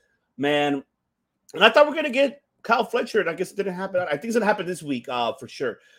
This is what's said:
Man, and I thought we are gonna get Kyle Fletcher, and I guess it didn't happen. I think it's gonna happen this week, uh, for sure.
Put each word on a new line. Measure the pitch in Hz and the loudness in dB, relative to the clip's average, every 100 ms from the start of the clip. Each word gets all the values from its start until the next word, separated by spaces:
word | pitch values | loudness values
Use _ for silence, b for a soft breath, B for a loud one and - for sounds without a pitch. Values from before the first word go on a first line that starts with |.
| _ _ _ - | _ _ _ -6
Man, | 139 147 147 139 - _ _ _ _ _ _ | 0 0 0 -2 -6 _ _ _ _ _ _
and | 156 | 4
I | 208 | 6
thought | 262 294 | 6 4
we | |
are | 302 | 2
gonna | 302 | -2
get | 240 277 - _ _ | 2 0 -2 _ _
Kyle | - 240 | 0 0
Fletcher, | 214 240 247 220 | 0 -2 -2 -2
and | 165 | 0
I | |
guess | 160 180 | -2 -6
it | - | -6
didn't | 196 | -6
happen. | 180 190 180 | -6 -4 -4
I | 180 | -2
think | 147 226 | -4 -2
it's | 233 | 0
gonna | 208 | 2
happen | 208 170 | 0 -2
this | 175 | -8
week, | 151 127 120 | -6 -6 -4
uh, | 123 117 | -2 -2
for | 110 120 | -4 -10
sure. | - 131 101 b | -6 -6 -6 b